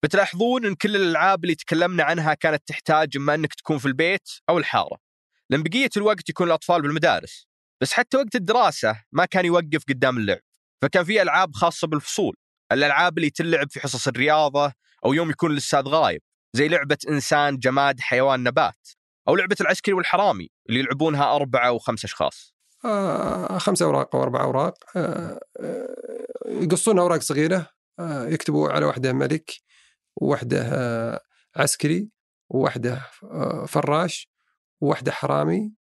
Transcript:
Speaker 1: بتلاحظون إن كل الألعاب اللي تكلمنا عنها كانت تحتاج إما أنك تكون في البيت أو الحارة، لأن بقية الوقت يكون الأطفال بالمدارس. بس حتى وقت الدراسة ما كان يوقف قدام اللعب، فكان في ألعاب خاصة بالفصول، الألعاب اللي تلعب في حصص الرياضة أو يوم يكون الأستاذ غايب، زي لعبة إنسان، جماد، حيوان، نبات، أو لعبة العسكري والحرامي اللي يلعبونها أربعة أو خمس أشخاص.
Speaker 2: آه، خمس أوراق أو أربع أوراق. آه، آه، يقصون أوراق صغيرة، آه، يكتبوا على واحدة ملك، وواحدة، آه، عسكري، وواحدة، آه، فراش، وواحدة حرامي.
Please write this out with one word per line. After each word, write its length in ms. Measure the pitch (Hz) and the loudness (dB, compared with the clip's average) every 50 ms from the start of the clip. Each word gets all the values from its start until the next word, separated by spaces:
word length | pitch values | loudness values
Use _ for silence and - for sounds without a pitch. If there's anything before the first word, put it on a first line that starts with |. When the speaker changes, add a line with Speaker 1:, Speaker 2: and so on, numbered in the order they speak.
| - | 0
Speaker 1:
بتلاحظون 600 | 151 180 196 196 - - 175 226 240 247 254 233 | 2 2 2 2 0 0 0 0 2 2 0 0
إن 100 | 202 190 | -2 -2
كل 200 | - - 214 208 | 0 -2 0 0
الألعاب 480 | 196 196 175 165 151 165 190 196 185 165 | 2 2 2 2 4 4 4 4 2 2
اللي 120 | 180 165 | -2 -2
تكلمنا 480 | - - - 165 160 175 180 185 170 151 | -2 -2 -2 0 2 2 2 2 0 2
عنها 300 | 147 165 170 156 156 160 | 2 2 0 2 0 0
كانت 300 | - - 160 156 143 _ | 2 2 0 0 0 _
تحتاج 500 | - 156 - - - 160 156 160 147 - | -6 -12 -8 0 2 2 2 2 0 -2
إما 180 | 139 139 147 147 | -2 0 0 0
أنك 180 | 156 156 143 - | 0 0 -4 -6
تكون 240 | - - - 160 | -8 -4 -2 -2
في 80 | 143 120 | 0 0
البيت 440 | 139 131 131 160 170 196 190 _ - - - _ - | -2 0 2 2 0 0 -2 _ -10 -20 -8 _ 0
أو 80 | 165 | 0
الحارة، 400 | 170 151 - - 113 87 - - - _ _ _ _ _ _ _ _ _ _ | 0 0 0 0 0 0 0 -6 -16 _ _ _ _ _ _ _ _ _ _
لأن 140 | 175 143 156 | -2 0 0
بقية 260 | 160 165 254 269 240 - | 0 0 0 0 0 0
الوقت 320 | 208 202 214 214 175 - - | 0 2 2 0 0 -4 -10
يكون 180 | 160 - 185 | -4 -2 0
الأطفال 340 | 175 160 156 - - 175 170 | 2 2 0 2 2 0 2
بالمدارس. 640 | 147 143 151 160 156 165 113 82 80 - - - _ _ _ _ _ _ _ _ | 2 0 -2 2 2 2 2 2 -2 -8 -18 -20 _ _ _ _ _ _ _ _
بس 120 | 139 - - | -4 0 0
حتى 240 | - 240 _ - | 0 0 _ 2
وقت 180 | 262 277 214 - | 0 0 0 -2
الدراسة 680 | 240 180 165 220 247 233 180 151 - - 110 110 110 _ _ | -4 0 2 4 4 4 4 2 0 -2 -2 -2 -2 _ _
ما 140 | - 147 180 | 0 0 0
كان 200 | 180 - 190 180 | 2 2 0 2
يوقف 380 | 175 170 175 170 151 147 151 - - | 2 2 2 0 0 -4 -4 -2 -2
قدام 280 | 143 127 135 131 127 | -2 0 2 0 2
اللعب، 220 | 120 107 101 92 - _ _ _ _ _ _ _ _ | 0 0 -2 -2 -2 _ _ _ _ _ _ _ _
فكان 220 | - 143 - 185 175 | -4 2 2 2 2
في 180 | 160 214 214 | 2 2 2
ألعاب 340 | 190 170 143 175 190 175 135 | 2 4 4 2 2 0 0
خاصة 320 | - 180 170 - - - | 0 0 0 0 -2 -4
بالفصول، 480 | 160 156 147 - - - - 196 120 - _ _ _ _ _ _ _ | -2 -2 -4 -4 -4 -4 -2 -2 -2 -2 _ _ _ _ _ _ _
الألعاب 460 | 110 131 143 147 139 147 175 180 165 | 0 2 4 2 4 4 2 2 2
اللي 120 | 175 165 147 | 0 -2 -2
تلعب 420 | - - 170 170 165 147 143 143 | -2 -2 0 0 2 0 0 -2
في 80 | - - | -6 -8
حصص 280 | - 139 - 123 - | -8 -6 -6 -2 -4
الرياضة 680 | 143 120 120 131 147 151 156 156 143 135 143 143 143 131 _ _ _ _ _ - | -4 -2 0 2 4 4 4 4 2 2 0 0 0 -2 _ _ _ _ _ -6
أو 80 | 117 135 | -2 0
يوم 160 | 156 170 160 | 0 0 -2
يكون 220 | 143 - - 165 | -2 0 0 0
الأستاذ 360 | 151 139 - - - 143 131 | 0 -2 -2 0 0 0 0
غايب، 340 | 135 143 160 151 104 85 76 _ _ _ _ _ _ - | 2 2 2 2 2 0 -2 _ _ _ _ _ _ 0
زي 140 | 117 143 | 0 2
لعبة 300 | 156 170 160 143 139 147 - - - | 2 2 0 2 0 -2 -2 -2 -2
إنسان، 480 | 151 143 131 - 151 147 147 143 139 | -2 -2 0 2 2 2 2 2 0
جماد، 420 | 131 127 131 131 139 139 139 135 123 | 0 0 2 2 4 2 2 0 0
حيوان، 440 | - - - 123 131 139 135 127 123 | -4 0 2 2 4 2 2 2 0
نبات، 440 | 123 123 156 147 92 - _ _ - - _ _ _ _ _ _ | 0 0 2 0 0 -2 _ _ -20 -20 _ _ _ _ _ _
أو 80 | - 151 | 0 2
لعبة 200 | 190 185 185 202 - | 2 2 0 0 0
العسكري 320 | 196 151 190 - - 214 196 | 2 0 0 0 0 0 0
والحرامي 560 | 185 175 - - 175 202 196 131 95 85 - _ _ _ - | 0 0 0 2 2 2 2 2 0 -6 -12 _ _ _ -2
اللي 100 | 113 123 | -2 -2
يلعبونها 560 | 135 120 131 135 156 160 151 143 143 123 117 | 0 -2 -2 0 0 0 2 2 2 2 2
أربعة 320 | 147 143 127 120 127 120 | 0 0 0 0 2 2
أو 100 | 123 120 | 2 2
خمس 260 | 113 - - 117 107 - | 0 -2 -4 -4 -4 -6
أشخاص. 500 | 101 - - 78 69 - - - _ _ _ _ _ _ _ - | -10 -4 -2 -2 -2 -2 -6 -20 _ _ _ _ _ _ _ -4
Speaker 2:
آه، 720 | 240 214 202 196 185 - - - - - 185 180 - 190 | -2 -2 0 0 -2 -2 -2 -2 -2 -4 -4 -4 -4 -4
خمس 240 | 185 - - 190 - | -2 0 0 2 2
أوراق 340 | 175 156 143 139 135 - - | 2 2 2 2 0 0 0
أو 80 | 131 131 | -2 0
أربع 200 | 131 123 131 131 | 0 0 0 0
أوراق. 300 | 135 127 131 151 180 180 _ _ - - | 0 0 0 -2 -2 -4 _ _ -10 -6
آه، 440 | 185 165 - - 175 170 165 - - - _ _ - | -4 -4 -4 -4 -6 -8 -10 -12 -14 -16 _ _ -12
آه، 280 | - - - - - - - - - - - - - - - - - | -10 -8 -8 -8 -8 -10 -12 -12 -14 -14 -12 -12 -12 -12 -14 -12 -10
يقصون 520 | - - 139 165 151 165 175 - 226 214 185 | -8 -4 -2 0 0 0 2 2 2 4 4
أوراق 220 | 175 175 170 156 | 4 4 2 0
صغيرة، 480 | - - 147 139 151 165 180 185 160 - _ _ _ _ _ - | 0 -2 0 0 2 2 2 0 -2 -6 _ _ _ _ _ -12
آه، 280 | 175 170 147 139 123 | -8 -8 -6 -6 -4
يكتبوا 420 | 156 160 156 - - 147 151 151 147 | -4 -4 -2 -2 0 0 2 2 2
على 160 | 139 147 151 | 2 2 0
واحدة 280 | 147 139 131 127 131 127 | 0 0 0 -2 -2 0
ملك، 540 | 135 139 135 156 160 _ - - - _ _ _ _ _ _ _ _ _ _ _ - | 0 0 0 -2 -4 _ -10 -18 -18 _ _ _ _ _ _ _ _ _ _ _ -4
وواحدة، 400 | - 143 143 127 127 120 139 139 | -2 -2 -2 -2 -2 -2 -2 -2
آه، 600 | 123 117 127 127 127 120 117 117 117 117 117 - _ _ _ _ _ _ _ | -2 -2 -4 -2 -2 -2 -4 -4 -4 -6 -8 -10 _ _ _ _ _ _ _
عسكري، 540 | - 139 143 - - - 147 160 180 208 214 _ _ _ _ _ _ _ _ | 0 0 0 0 -2 0 0 0 0 -2 -6 _ _ _ _ _ _ _ _
وواحدة، 520 | - 127 139 143 - 127 117 120 123 135 131 - - - - | -2 0 0 0 -2 -4 -4 -4 -6 -6 -10 -16 -20 -20 -20
آه، 420 | 208 - - 135 - - - - | -12 -8 -6 -4 -4 -4 -6 -8
فراش، 640 | - - 156 151 156 147 156 180 180 - - - _ _ _ _ _ _ _ _ _ _ _ | -4 -2 -2 0 0 0 0 -2 -4 -6 -10 -14 _ _ _ _ _ _ _ _ _ _ _
وواحدة 300 | - 143 156 - 127 127 | -2 -2 -2 -2 -2 -6
حرامي. 600 | - - - 139 143 147 151 156 170 196 220 214 214 _ _ | -4 -4 -2 -2 0 0 0 0 -2 -2 -4 -6 -10 _ _